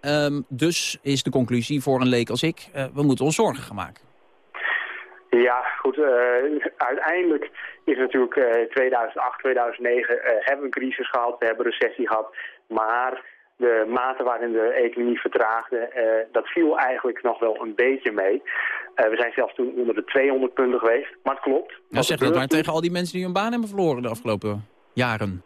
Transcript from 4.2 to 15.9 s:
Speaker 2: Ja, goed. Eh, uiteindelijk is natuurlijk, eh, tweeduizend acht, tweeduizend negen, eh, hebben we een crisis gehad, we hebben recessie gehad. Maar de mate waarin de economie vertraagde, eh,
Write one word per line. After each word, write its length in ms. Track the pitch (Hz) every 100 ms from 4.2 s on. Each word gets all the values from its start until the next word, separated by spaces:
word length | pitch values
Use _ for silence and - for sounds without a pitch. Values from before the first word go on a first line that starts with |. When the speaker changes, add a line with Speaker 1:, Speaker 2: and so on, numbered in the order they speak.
| _ _ _ - - - - - - - _
Speaker 2:
Ja, 320 | 120 123 123 127 -
goed. 160 | 135 135
Eh, 640 | 147 123 123 123 139 151 156 -
uiteindelijk 720 | 127 139 160 175 180 147 - - - - -
is 120 | 127
natuurlijk, 380 | 127 135 123 -
eh, 260 | 120 117 117
tweeduizend 500 | 135 127 123 113 -
acht, 160 | 127 -
tweeduizend 480 | 135 127 117 117 120
negen, 360 | 123 110 120
eh, 80 | 127 110
hebben 180 | 127 139
we 40 | 139
een 40 | 127
crisis 280 | 131 127 123
gehad, 260 | 127 120 120
we 60 | 117
hebben 200 | 113 120
recessie 420 | - 113 - 113
gehad. 280 | 110 110 - - - _
Maar 680 | 110 110 120 127 127 - - _ _
de 280 | 123 113 110
mate 360 | 123 127 127
waarin 280 | 127 117 120
de 80 | 113 113
economie 520 | 131 120 120 120 113
vertraagde, 580 | - 123 110 113 - 117
eh, 260 | 120